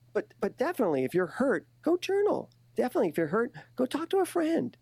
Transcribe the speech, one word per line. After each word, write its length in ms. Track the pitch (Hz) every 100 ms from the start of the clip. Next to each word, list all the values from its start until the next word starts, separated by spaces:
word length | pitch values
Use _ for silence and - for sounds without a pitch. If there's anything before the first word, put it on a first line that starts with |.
| _
But, 220 | 208 - _
but 160 | 202 -
definitely, 460 | 294 359 196 139
if 100 | 131
you're 120 | 175 175
hurt, 400 | - 269 180 - _
go 140 | 302 359
journal. 540 | - 392 415 - - _ _ -
Definitely, 320 | 247 339 190
if 60 | 143
you're 120 | 151
hurt, 240 | 208 240 - - -
go 100 | 254
talk 240 | 294 339
to 80 | 381
a 80 | 359
friend. 500 | 349 311 330 - -